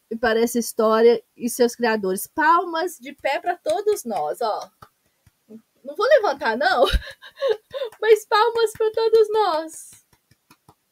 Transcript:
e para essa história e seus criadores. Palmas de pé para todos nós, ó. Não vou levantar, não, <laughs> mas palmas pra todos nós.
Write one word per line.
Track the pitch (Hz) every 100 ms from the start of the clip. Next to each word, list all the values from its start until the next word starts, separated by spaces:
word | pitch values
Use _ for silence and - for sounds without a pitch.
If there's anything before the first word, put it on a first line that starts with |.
| -
e | 226
para | 233 220
essa | 233 240
história | 220 - 220 220 233 233 _ -
e | 240
seus | - 240 -
criadores. | 233 220 190 196 -
Palmas | - 302 349 349 320 349 -
de | 262
pé | 285 247 320
para | 359 359
todos | 311 359 415 415
nós, | 233 180 151 -
ó. | 226 170 - _ - _ _ _ _ _ _ 220 _ _ 269
Não |
vou | 302 480
levantar, | 571 392 277 285 233
não, | 359 330
<laughs> | - - 554 - - - 539 - _ 539 480 -
mas | 427 427 -
palmas | 427 453 466 440
pra | - 440
todos | 440 453 453 427
nós. | 427 392 311 320 - - - _ _ _ _ _ _ _ _ _